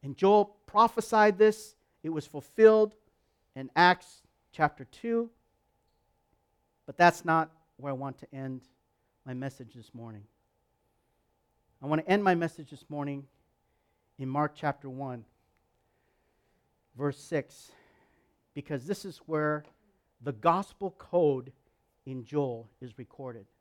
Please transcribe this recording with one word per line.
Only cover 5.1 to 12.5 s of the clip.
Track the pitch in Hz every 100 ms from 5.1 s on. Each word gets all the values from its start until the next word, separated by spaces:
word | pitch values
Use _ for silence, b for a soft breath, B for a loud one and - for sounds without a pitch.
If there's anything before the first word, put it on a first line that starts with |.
| 233 233 _ _ _ _ _ _ _ _ _ _ _ _ _ _ _ -
But | 139
that's | 175 170
not | - 160 160 _ _ _
where | 139
I |
want | 135 139 135
to | 143
end | 135 135 131 _ _ _ _ _ _ -
my |
message | 127 139 135 120
this | 123 110
morning. | 117 117 107 101 _ _ _ _ _ _ _ _ _ _ _ _ _ _ _
I | 139
want | 156
to | 160
end | 196
my | 196
message | 175 165